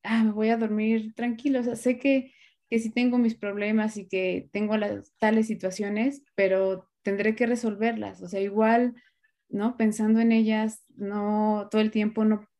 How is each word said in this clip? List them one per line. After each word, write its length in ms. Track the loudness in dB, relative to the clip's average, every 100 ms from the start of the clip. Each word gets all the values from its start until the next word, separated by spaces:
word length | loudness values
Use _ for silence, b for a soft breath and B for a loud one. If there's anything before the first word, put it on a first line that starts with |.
"Ah, 200 | -2 0 2
me 60 |
voy 160 | 2 0
a 80 | 0
dormir 560 | 0 -2 0 0 -2 -6
tranquilo", 460 | -6 -4 -2 0
o 20 |
sea, 140 | -2 -2
sé 200 | -2 0
que, 360 | 2 0 0 B B B _
que 100 | -2
sí 120 | -2
tengo 260 | 0 2 2
mis 160 | 2 0
problemas 600 | -6 -4 0 0 0 -4
y 120 | -6
que 400 | -2 -2 -2 -6
tengo 240 | -4 -2 0
las 380 | -2 -6 -10 _
tales 280 | 2 2 0
situaciones, 760 | -2 -6 -4 -4 0 -2 -4 _ 0
pero 540 | 2 4 0 -2 -10 _
tendré 300 | -6 -2 -2 0
que 100 | 0
resolverlas, 760 | 0 -2 -2 -2 -2 -8 -12
o 60 | -8
sea, 140 | -4
igual, 540 | -2 2 4 4 2 -4 B B B _ _
¿no? 300 | -4 -4 0
Pensando 420 | 0 2 2 4
en 140 | 4
ellas, 500 | 4 4 2 -2 -6 _ -12
no, 720 | -8 -4 -2 0 2 0 -2
todo 80 | 0
el 100 | 2
tiempo 340 | 2 0 2 2
no 200 | 2 -4